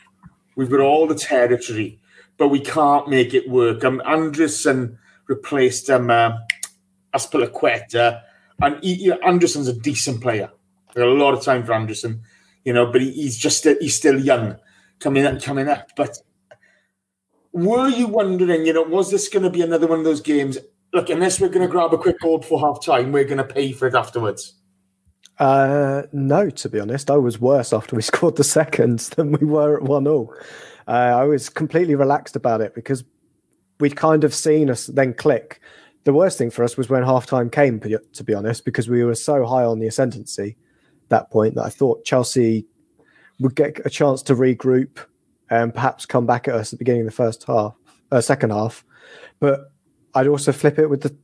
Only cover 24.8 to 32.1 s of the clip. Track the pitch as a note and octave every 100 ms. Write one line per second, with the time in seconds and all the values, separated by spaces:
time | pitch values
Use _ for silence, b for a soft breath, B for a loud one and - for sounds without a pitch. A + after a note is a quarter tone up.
24.8 | _ _ _ _ _ - C3+ C#3 C3+ C#3+
25.8 | C#3 C#3 - C#3+ C3+ E3 G3 - G#2 G#2+
26.8 | G#2 C#3 C#3 C#3+ B2 G#2+ B2 C#3 A#2 G#2+
27.8 | - A#2 - - E3+ D#3 - D#3+ D#3 -
28.8 | B2 A#2 - - D3 D3 D3+ D3+ D3 D3
29.8 | C3+ C#3+ C#3+ D3 D3+ B B B B B
30.8 | - A#2+ B2 A#2+ C#3+ C#3 - - D#3 E3
31.8 | F3 C#3+ C3+